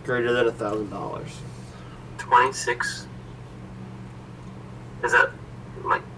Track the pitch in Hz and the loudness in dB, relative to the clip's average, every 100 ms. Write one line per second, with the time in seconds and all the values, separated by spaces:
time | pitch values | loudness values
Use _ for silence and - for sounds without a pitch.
0 | - 123 120 120 117 117 104 107 104 98 | 0 2 4 4 4 2 0 0 -2 -4
1 | - - - - - - - - - - | -6 -6 -8 -10 -12 -12 -14 -14 -14 -14
2 | - - - - - - - - - - | -12 -10 8 8 8 4 0 0 0 -4
3 | - - - - - - - - - - | -8 -12 -12 -14 -14 -14 -12 -12 -12 -12
4 | - - - - - - - - - - | -12 -14 -14 -14 -14 -12 -12 -14 -12 -4
5 | - - - - - - - - - - | 6 8 6 2 -12 -12 -12 -4 0 0
6 | - | 0